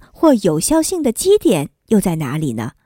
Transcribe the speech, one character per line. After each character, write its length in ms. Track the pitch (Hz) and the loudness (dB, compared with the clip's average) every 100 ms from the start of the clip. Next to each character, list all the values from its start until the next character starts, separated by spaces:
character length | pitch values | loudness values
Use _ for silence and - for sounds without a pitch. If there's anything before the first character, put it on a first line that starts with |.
| - | -6
或 220 | - 320 | 0 2
有 260 | 240 190 156 | 4 2 0
效 220 | - 320 | 0 0
性 220 | 311 359 | 0 -2
的 80 | 262 | -4
基 260 | - 370 415 | -2 2 2
点 320 | 330 170 139 _ - | 2 0 -4 _ -2
又 140 | 214 | 0
在 140 | 190 160 | 0 -2
哪 220 | 139 151 | -4 -4
里 160 | 151 | -4
呢？ 180 | 113 - - | -6 -8 -12